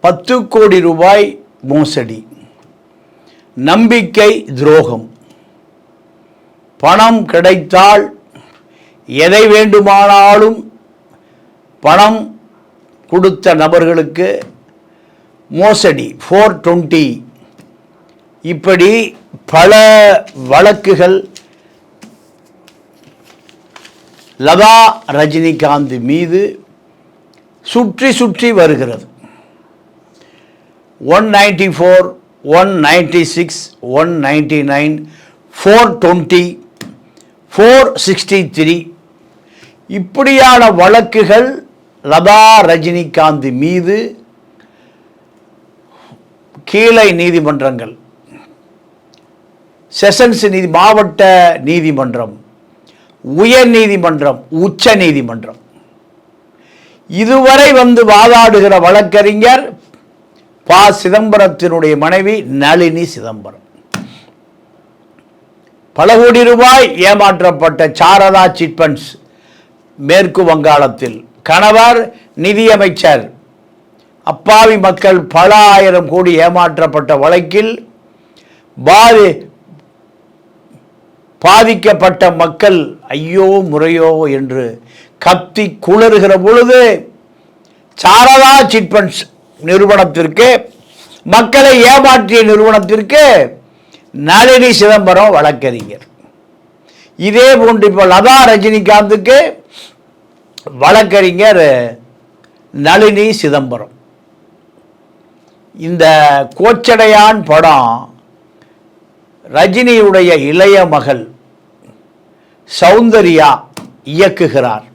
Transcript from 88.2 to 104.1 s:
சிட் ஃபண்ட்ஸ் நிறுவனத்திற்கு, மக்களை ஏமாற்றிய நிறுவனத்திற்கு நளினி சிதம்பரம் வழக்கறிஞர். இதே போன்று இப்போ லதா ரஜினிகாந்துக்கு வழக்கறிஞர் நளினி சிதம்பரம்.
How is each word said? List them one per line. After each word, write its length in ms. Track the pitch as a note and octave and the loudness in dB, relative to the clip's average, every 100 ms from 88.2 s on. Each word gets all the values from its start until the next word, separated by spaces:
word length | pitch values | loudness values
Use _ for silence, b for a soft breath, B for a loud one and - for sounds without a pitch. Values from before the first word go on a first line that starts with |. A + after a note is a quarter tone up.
| B3+ C4+ C4+ C4+ B3 | 4 4 4 4 2
சிட் 180 | A3 F#3 | -2 -2
ஃபண்ட்ஸ் 280 | G#3 F#3 - - _ _ _ | -2 -2 -8 -18 _ _ _
நிறுவனத்திற்கு, 880 | D3+ F#3 G3+ G3+ F3+ D3+ E3 D#3+ B3 B3 - _ b b b b - G#3+ | -2 0 2 2 0 -2 -4 0 2 0 -4 _ b b b b -2 -2
மக்களை 400 | A3+ C#4 C4+ B3+ A#3+ | 0 2 4 4 4
ஏமாற்றிய 480 | C4+ C4+ B3+ G3 A3+ A3 | 4 4 2 0 0 2
நிறுவனத்திற்கு 760 | G#3+ A3 G#3+ F#3 G#3+ G#3 D4 D4 G#3 B2 - _ b b b b - D3 | 2 2 0 0 -4 0 2 4 2 0 -6 _ b b b b -12 -2
நளினி 380 | F#3+ B3 B3+ B3 - | 2 4 4 2 2
சிதம்பரம் 540 | G3+ G#3+ F#3+ F3+ G#3+ E3+ | 2 2 2 2 2 2
வழக்கறிஞர். 680 | D3+ C#3 C3 A#2 - G2+ _ _ _ _ _ _ _ _ _ b b - F#3 | 0 -2 -8 -8 -14 -20 _ _ _ _ _ _ _ _ _ b b -8 -2
இதே 180 | G#3+ B3+ B3+ | 2 4 4
போன்று 260 | A3+ A3 G3+ | 2 2 0
இப்போ 140 | F#3+ F#3+ | 2 2
லதா 240 | F#3 A3 C4 B3 | 2 4 4 4
ரஜினிகாந்துக்கு 840 | A3 G3+ G#3+ F#3 G#3 G#3 G#3 F#3+ C4+ D#4+ - _ B B B _ _ _ _ _ - - C3 | 2 0 -2 2 0 2 -2 2 2 2 -6 _ B B B _ _ _ _ _ -20 -20 -4
வழக்கறிஞர் 840 | C#3+ G#3 G#3 G3 F#3+ F3 G#3+ F#3+ D3+ C3 A#2+ A2+ _ _ _ _ _ _ _ - C#3+ | 0 2 2 0 0 0 2 2 2 0 -4 -12 _ _ _ _ _ _ _ -6 0
நளினி 380 | F#3+ G#3+ G3+ G#3+ A3 | 2 2 2 -2 -2
சிதம்பரம். 540 | D3+ C#3+ C3 A#2+ G#2 _ _ | -4 -4 -6 -12 -14 _ _